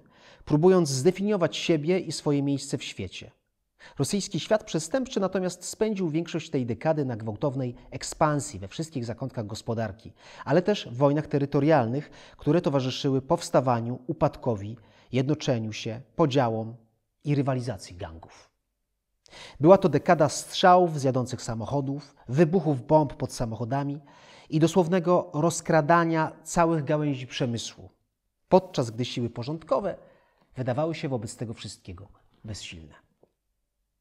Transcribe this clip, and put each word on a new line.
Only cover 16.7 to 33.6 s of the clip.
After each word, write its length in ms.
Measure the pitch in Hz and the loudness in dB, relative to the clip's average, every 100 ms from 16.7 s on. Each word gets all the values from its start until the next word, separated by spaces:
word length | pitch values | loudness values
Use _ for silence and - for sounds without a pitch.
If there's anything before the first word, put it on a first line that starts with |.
| 117 _ _ _ _ | -12 _ _ _ _
i 120 | 147 143 | -2 0
rywalizacji 600 | 135 127 120 95 - 90 | 0 -2 -4 -10 -12 -14
gangów. 560 | 85 82 - - _ _ _ _ _ _ _ _ _ - - - | -14 -14 -20 -20 _ _ _ _ _ _ _ _ _ -20 -16 4
Była 180 | 151 190 | 8 8
to 120 | 180 | 8
dekada 400 | 135 - 160 147 | 2 4 4 4
strzałów 720 | - - - 185 180 175 151 | 0 -8 4 6 8 6 0
z 40 | |
jadących 380 | 135 127 123 113 | 0 0 -2 -6
samochodów, 720 | - 113 110 143 135 143 - _ - | -8 -6 -4 -4 -4 -8 -12 _ -2
wybuchów 600 | 135 160 190 151 131 117 | 2 4 4 0 -2 4
bomb 260 | 156 139 | 4 4
pod 200 | - 127 | -4 -8
samochodami 680 | - 113 113 117 135 143 147 - - - - - | -6 -6 -6 -4 -4 -4 -8 -14 -20 -20 -20 -2
i 100 | 151 | 2
dosłownego 720 | 160 190 165 185 165 180 - | 4 4 2 2 2 2 2
rozkradania 1000 | 147 165 165 - 160 143 170 165 160 156 - | 0 0 0 2 2 4 4 4 0 -2 -6
całych 400 | - 175 165 160 | -4 2 4 2
gałęzi 440 | 131 151 147 127 123 | 0 0 0 -4 -6
przemysłu, 600 | - 123 113 - - - _ _ _ _ _ - | -4 -4 -4 -8 -14 -20 _ _ _ _ _ 2
podczas 420 | 185 185 - 113 | 2 4 -4 -4
gdy 140 | 110 120 | -4 -6
siły 240 | 131 117 | -4 -6
porządkowe 680 | - 123 160 - 262 196 - - _ _ _ _ 131 | -6 -10 -8 -2 -2 -2 -8 -16 _ _ _ _ -8
wydawały 400 | 127 120 165 160 | -4 -2 -2 -4
się 140 | 143 | -4
wobec 260 | 123 107 - | -6 -6 -10
tego 180 | 117 | -10
wszystkiego 540 | 110 107 - - 87 92 _ _ _ | -10 -14 -16 -18 -18 -20 _ _ _
bezsilne. 500 | 110 95 - 85 78 - _ _ _ _ _ _ | -14 -12 -12 -16 -18 -20 _ _ _ _ _ _